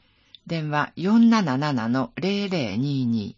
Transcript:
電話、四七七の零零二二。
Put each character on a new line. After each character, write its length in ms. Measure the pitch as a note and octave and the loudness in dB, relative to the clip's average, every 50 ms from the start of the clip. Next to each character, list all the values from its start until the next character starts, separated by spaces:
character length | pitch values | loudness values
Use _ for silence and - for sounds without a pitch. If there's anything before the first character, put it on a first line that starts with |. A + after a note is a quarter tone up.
| _ _ _ _ _ _ - _ _ - | _ _ _ _ _ _ -20 _ _ -8
電 220 | E3+ E3 D#3 D3+ | -6 -6 -4 -2
話、 220 | D3 D3 D3 - - | -2 -2 -4 -4 -6
四 320 | - E3 F#3+ A3 A#3 A#3 A3+ | -4 0 2 4 6 6 6
七 300 | A3+ A3 F#3+ D3 B2+ C3+ | 6 4 2 0 0 0
七 300 | D3+ D3+ C#3 A#2+ A2 A2+ | 0 -2 -2 -2 -2 -2
の 220 | A#2+ C3 B2 - _ | -2 -2 -2 -4 _
零 320 | - C#3+ F#3+ - G2+ - F#3+ | -6 -4 -2 -2 -2 -4 -4
零 300 | F#3 E3 B2+ G#2 F2+ A2+ | -4 -4 -4 -4 -2 -2
二 260 | C3+ C#3+ C#3 C3+ B2+ | -2 -2 -2 -2 -2
二。 320 | A#2 A#2 A2 G2+ - - | 0 -2 -2 -4 -6 -10